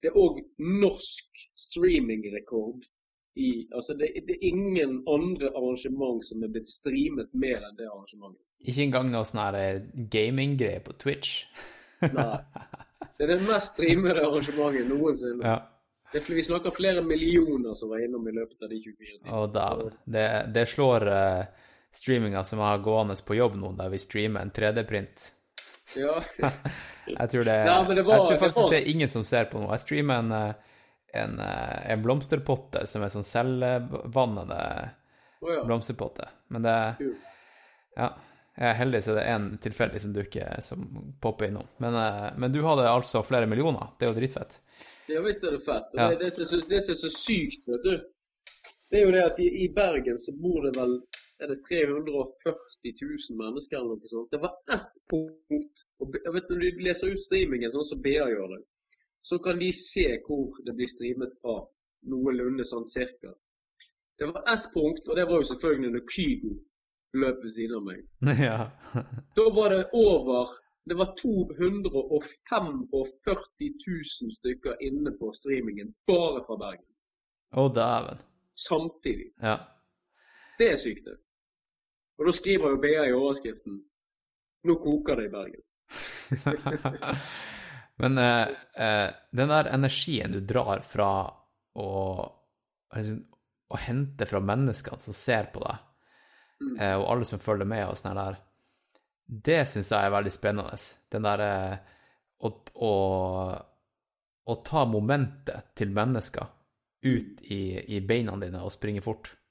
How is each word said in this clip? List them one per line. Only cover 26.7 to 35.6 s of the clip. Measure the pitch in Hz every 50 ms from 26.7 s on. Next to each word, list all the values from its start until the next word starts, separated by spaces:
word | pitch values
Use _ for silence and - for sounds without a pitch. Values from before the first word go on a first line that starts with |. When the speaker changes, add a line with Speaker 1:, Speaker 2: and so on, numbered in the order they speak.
| - - - - - - - -
Speaker 2:
Jeg | - - - 117
tror | - 123 120 113
det, | 110 107 107
Speaker 1:
Nei, | - 180 185 185 180
men | 190
det | 185 185
var, | 196 220 214
Speaker 2:
jeg | 190 170
tror | 156 147
faktisk | 185 175 160 233
Speaker 1:
det | 214
var | 165 160
Speaker 2:
det | 156
er | 139 -
ingen | 156 160 151 131
som | - 117 107
ser | - - 120 113 -
på | - 110
nå. | 104 101
Jeg | 104 113
streamer | - - 151 147 147 143 131 120
en, | 117 113 110
eh, | 110 107 104 104 - _ _ - _ _ _ _ _ _ _ -
en, | 55 53 55 55 -
eh, | 52 50 50 - 60 - - - - - 113
en | 110 107
blomsterpotte | 117 131 147 139 - - 147 139 - 135 131 - - - - - 104
som | - 107 104
er | 101 98
sånn | 104 98
selvvannende | - - 117 120 131 131 127 127 123 127 123 120 123 135 - - - 117 135 127 117 107 101 90 - - - - - - - - 117 - _ _ _ _ _ _ _ _ _
Speaker 1:
Å, | - 165
ja. | 170 151